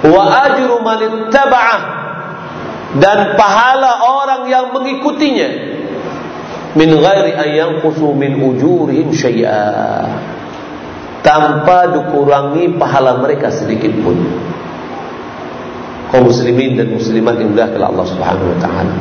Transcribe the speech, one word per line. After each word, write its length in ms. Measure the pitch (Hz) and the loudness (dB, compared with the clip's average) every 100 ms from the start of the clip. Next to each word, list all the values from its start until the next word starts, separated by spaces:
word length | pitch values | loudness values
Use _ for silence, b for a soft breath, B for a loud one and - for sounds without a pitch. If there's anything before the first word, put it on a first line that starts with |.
| 156 | 6
Wa 160 | 180 196 233 277 | 4 4 4 2
ajru 320 | 254 254 233 226 | 2 0 0 0
man 160 | 220 | -2
ittaba'ah, 760 | 220 226 220 247 277 254 226 208 - - - - - - - - - - - 139 | -2 -4 0 2 4 4 2 0 -4 -10 -10 -10 -12 -12 -12 -12 -10 -12 -6 2
dan 320 | 190 214 202 | 4 4 2
pahala 640 | 208 208 202 247 262 262 226 | 4 4 4 4 4 2 2
orang 480 | 233 269 269 262 254 | 2 2 0 -2 0
yang 240 | 254 254 262 | 0 0 -4
mengikutinya, 720 | 262 269 294 - 302 233 143 - - - - - - - - - - - - 156 | -4 -2 -2 0 0 2 -2 -4 -8 -8 -8 -8 -8 -10 -10 -12 -12 -12 -2 2
min 120 | 160 156 | 6 6
ghairi 320 | 165 196 151 | 6 4 2
an 160 | - 147 | 0 0
yanqusu 640 | 151 165 156 156 156 151 | 0 0 0 -2 0 0
min 240 | 139 139 139 | 0 0 0
ujurihim 720 | 135 127 147 175 147 131 147 | 0 2 2 2 2 0 0
syai'a, 960 | 160 127 113 113 107 104 107 110 107 - - 52 - - - - - - - - - 151 | 0 0 0 0 0 0 -2 -2 -2 -4 -6 -10 -12 -12 -14 -14 -14 -14 -14 -14 0 4
tanpa 720 | 151 151 151 151 180 180 151 | 4 2 2 4 4 4 2
dikurangi 800 | 175 143 139 143 139 151 175 165 | 0 0 4 2 2 0 0 0
pahala 420 | 147 139 131 123 | 0 2 2 2
mereka 300 | 135 147 143 | 0 0 -2
sedikit 400 | - 113 110 107 104 90 | -2 -2 -2 0 0 0
pun. 160 | 85 85 - - - - - - - - - - - - - - - - - - | 0 -2 -4 -8 -10 -10 -12 -12 -12 -12 -12 -12 -12 -12 -12 -12 -12 -12 -12 0
Kaum 160 | 127 | 4
muslimin 560 | 120 120 120 120 135 120 | 4 4 2 0 0 0
dan 80 | 110 110 | 0 -2
muslimat 400 | 110 110 113 110 | 0 0 2 0
yang 160 | 110 | 0
dimuliakan 320 | 104 113 - | 0 0 0
Allah 220 | 92 92 92 | -2 -2 -4
Subhanahu 400 | 92 90 90 92 | -4 -4 -2 -2
wa 120 | 85 | -2
taala. 320 | 87 90 92 92 | -2 -2 -4 -4